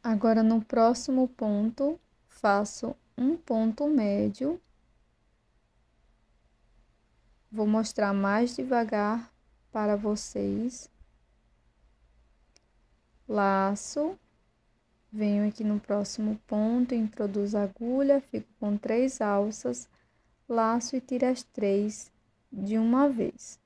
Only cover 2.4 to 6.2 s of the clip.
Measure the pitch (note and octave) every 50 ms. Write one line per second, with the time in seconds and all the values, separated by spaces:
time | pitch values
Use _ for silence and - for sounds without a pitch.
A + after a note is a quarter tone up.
2.4 | - G#3 G3+ G3+ G#3 G#3 - - - A3+ - _ _ _ _ - B3 C4+ E4 E4
3.4 | _ - A#3+ A3 A3 A3+ A3 - D4 D4 D#4 C4 G#3+ G3+ G3+ G3+ G#3 G#3+ G3+ -
4.4 | C4 C#4+ E4+ F4+ _ _ _ _ _ _ _ _ _ _ _ _ _ _ _ _
5.4 | _ _ _ _ _ _ _ _ _ _ _ _ _ _ _ _